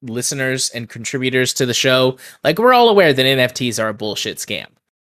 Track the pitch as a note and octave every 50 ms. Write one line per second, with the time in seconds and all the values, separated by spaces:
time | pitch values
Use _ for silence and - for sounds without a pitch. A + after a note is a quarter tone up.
0 | C3+ A#2+ A2 B2 B2 - D3+ C3+ C3 C3 C3 C3 - - - A#2 A#2 - - A2+
1 | A2+ - - C3 B2+ C3 B2+ C3 B2+ B2 - - C3+ B2 A#2 - - C3+ B2+ C3
2 | C3 C3 C3 - - - - _ - C#3+ E3 G#3 A3+ B3+ B3+ A#3+ A#3+ A#3 G#3 G3+
3 | F3+ D3+ C3+ C3+ C3 C3 C3+ C3 B2+ A#2+ - - B2 B2 G#2+ A2+ A2 A2 G#2 A2
4 | G#2+ G#2+ G2 - - A2 E2+ - - - G#2 D2+ G1+ - _ _ _ _ _ _
5 | _ _ _